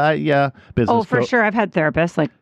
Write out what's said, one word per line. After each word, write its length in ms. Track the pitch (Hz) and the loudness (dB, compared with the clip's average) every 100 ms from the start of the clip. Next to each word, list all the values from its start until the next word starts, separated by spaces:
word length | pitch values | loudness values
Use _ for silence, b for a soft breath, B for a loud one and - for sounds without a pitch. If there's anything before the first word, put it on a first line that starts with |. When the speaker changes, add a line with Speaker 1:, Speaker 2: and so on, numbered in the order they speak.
Speaker 1:
I, 100 | 151 | 0
yeah, 360 | 151 151 139 139 - B | 0 0 0 0 -4 B
business 200 | - 117 | -2 0
Speaker 2:
Oh, 80 | 233 | 0
for 180 | 214 247 | 0 -2
Speaker 1:
co- 60 | 240 | 0
Speaker 2:
sure. 180 | 247 | 0
I've 100 | 214 | 0
had 180 | 214 - | 0 -2
therapists, 440 | 180 156 143 170 - | 0 0 0 -2 -2
like, 140 | 147 _ | -4 _